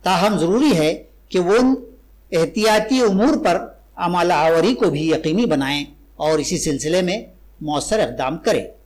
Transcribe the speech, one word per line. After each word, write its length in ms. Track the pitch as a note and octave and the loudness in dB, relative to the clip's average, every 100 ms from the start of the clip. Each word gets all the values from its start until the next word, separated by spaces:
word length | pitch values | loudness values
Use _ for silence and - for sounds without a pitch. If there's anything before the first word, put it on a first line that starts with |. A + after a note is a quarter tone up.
| - | 0
ताहम 320 | F#3 G3+ G3 | 0 0 0
जरूरी 360 | E3 G#3+ D4 | 0 2 2
है 200 | F#3 D#3 - - - _ | 2 0 -2 -10 -20 _
कि 80 | F#3 | -2
वो 180 | F3 A3 | 2 2
उन 200 | B3+ C4 - - - - _ | 2 0 -4 -20 -20 -20 _
एहतियाती 680 | E3+ E3 - G#3+ G#3+ G#3+ C4 | -2 -2 0 2 2 2 0
उमूर 360 | A#3 F#3+ B3 D4 | 2 2 2 2
पर 460 | - F3 - - - - | 0 0 -4 -18 -20 -6
अमल 320 | F3 F3+ F3 | -4 0 0
आवरी 420 | E3 D#3+ E3 F3 | 2 2 4 2
को 160 | B3+ G3+ | 2 0
भी 220 | D3 D#3+ | 0 0
यकीनी 340 | D#3+ D#3+ E3+ A#3 | 0 0 0 0
बनाएं 420 | D3+ C3+ C#3+ C#3+ - - - | 0 -2 -4 -6 -14 -20 -4
और 200 | D3+ D#3 | 0 0
इसी 180 | C#3 F3 | -2 -4
सिलसिले 440 | E3+ C#3 C#3+ F3+ | -4 -4 -2 0
में 300 | F#3 G3+ - - - - | 0 -4 -8 -20 -20 -14
मौसर 360 | D3+ D3 - A3 | -6 -4 -2 -2
इकदाम 380 | E3 B2+ C3 D#3 | -2 -4 -6 -4
करें। 300 | - D#3 - - | -2 -2 -4 -14